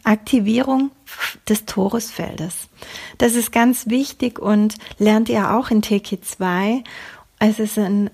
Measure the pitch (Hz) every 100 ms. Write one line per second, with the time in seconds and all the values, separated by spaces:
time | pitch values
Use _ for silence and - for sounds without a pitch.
0 | 220 214 - 247 202 233 262 262 277 _
1 | - - - - - 214 - - 196 233
2 | 226 - 165 - 175 - - _ - -
3 | - - 240 240 226 233 240 247 214 247
4 | 277 - 247 - 196 208 214 - - -
5 | 208 214 233 220 196 220 262 214 214 202
6 | - 190 - - 185 180 196 254 240 -
7 | - - _ - 214 214 214 214 190 202
8 | 202